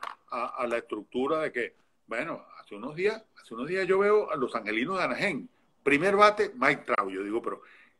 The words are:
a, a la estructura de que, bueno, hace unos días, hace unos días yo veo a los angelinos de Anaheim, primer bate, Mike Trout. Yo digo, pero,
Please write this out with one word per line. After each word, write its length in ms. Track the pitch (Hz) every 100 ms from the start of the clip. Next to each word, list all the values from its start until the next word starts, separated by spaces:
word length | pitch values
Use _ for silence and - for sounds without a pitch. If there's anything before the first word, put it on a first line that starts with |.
| - - -
a, 180 | 123 123 131
a 100 | 120
la 100 | 117
estructura 640 | - 107 98 127 139 156
de 120 | 147
que, 220 | 123 110 - _ _ -
bueno, 380 | 113 160 127 - -
hace 160 | - 101
unos 200 | 123 151
días, 280 | 202 226 - _
hace 140 | - 117
unos 120 | 143
días 200 | 185 185
yo 120 | 190
veo 320 | 202 214 196
a 40 | 156
los 200 | 123 117
angelinos 420 | 107 110 143 190
de 60 |
Anaheim, 440 | 151 120 196 139 - _ _ _
primer 340 | 139 143 185 202
bate, 360 | 208 208 202 123
Mike 280 | 135 147 -
Trout. 260 | 113 98
Yo 120 | 95
digo, 180 | 101 113
pero, 200 | 104 95 - - - _